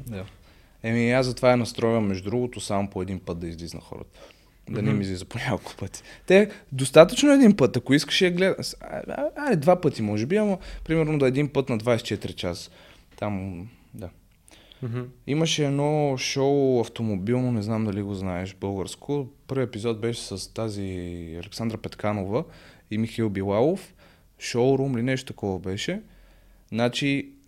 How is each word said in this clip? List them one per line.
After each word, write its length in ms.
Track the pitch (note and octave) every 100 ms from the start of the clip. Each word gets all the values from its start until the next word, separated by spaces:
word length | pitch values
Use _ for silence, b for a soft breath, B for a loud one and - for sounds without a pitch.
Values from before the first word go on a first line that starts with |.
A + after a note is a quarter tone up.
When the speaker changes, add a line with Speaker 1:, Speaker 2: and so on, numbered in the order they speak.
| B2
Speaker 1:
Да. 180 | G2+ F#2+ - b b b b
Еми, 300 | A2+ A#2 A#2
аз 140 | B2+ B2+
затова 240 | A#2 B2+
я 60 | B2
настройвам, 500 | A2 - A2+ A#2 G#2
между 240 | F#2+ G2
другото, 300 | B2 B2 G#2+
само 300 | - G2+ G2+
по 120 | G2
един 180 | F#2 F#2
път 180 | F2+ E2+
да 80 | E2+
излиза 280 | E2 E2+ -
на 40 |
хората. 380 | - - - b b b b b -
Да 120 | A2
не 60 | G#2+
Speaker 2:
Мгм. 80 | G#2
Speaker 1:
ми 60 |
излиза 200 | F#2+ F#2
по 140 | - A#2
няколко 360 | C3 G2+ - -
пъти. 240 | G2 - B B -
Те 240 | F#3 G#3 B -
достатъчно 600 | C3 C3 D3+ F3 - D4
един 240 | C#4 A#3+ -
път, 200 | C3 B2
ако 180 | -
искаш 260 | C#3+ - -
я 100 | F#3
гледа-, 320 | F3 F#3 -
с-, 140 | - -
а, 220 | - - -
а, 160 | - D4 D4
айде 200 | C#4+ F3+
два 240 | D#3 F3
пъти 220 | D#3+ -
може 240 | G#2+ G#2+ A#2+
би, 100 | G3+
ама 220 | G#3 F#3 B B
примерно 340 | - D#3+ D#3 D#3
да 100 | C3
един 200 | C3 D3
път 200 | C#3 C3
на 100 | A2+
двайсет 280 | A#2 A2+ -
и 20 |
четири 240 | G2+ F#2
часа. 380 | E2+ F2+ F2 - b b b b -
Там, 500 | G#2 G2 F#2+ F2 G#2+ b b
да. 140 | A2+ F2+ - _ _ _ b b b
Speaker 2:
Мгм. 180 | B2 A#2+ B2 - -
Speaker 1:
Имаше 400 | D3 D#3+ D#3 C#3+
едно 480 | C#3 D3 D3+ D3 B2+
шоу 600 | - C#3 C3+ C#3+ C3+ B2+
автомобилно, 720 | A2 - A2+ G2 G2+ B2 B2+
не 100 | A#2
знам 220 | G2+ A2
дали 180 | A2 G2
го 120 | G2+
знаеш, 400 | G2 F#2+ F2+ F#2
българско. 720 | - G2 G2 E2 - - C#3+ B2+ - -
Първият 220 | C3+ A#2+
епизод 300 | A2+ A#2 G#2+
беше 200 | A#2 A2+
с 300 | - F#2+ -
тази 280 | - A2 G2+ G2 F#2 F2 F2 E2+ E2
Александра 340 | G2+ - A2+ G#2+
Петканова 640 | - - G#2 G#2+ F#2+ A#2 E3+ B B B -
и 80 | G#2+
Михаил 320 | A2+ - A2
Билалов. 640 | F#2+ G2 G2+ C#3+ F#3+ - _ b b b -
Шоурум 580 | - A#2+ C3 C3+ C#3 A#2+
ли, 60 |
нещо 240 | B2+ C3 -
такова 320 | - G2+ F#2
беше. 440 | F#2 G2+ - G3 - b b b b b b
Значи, 600 | G#2+ B2 - C#3+ C#3 - -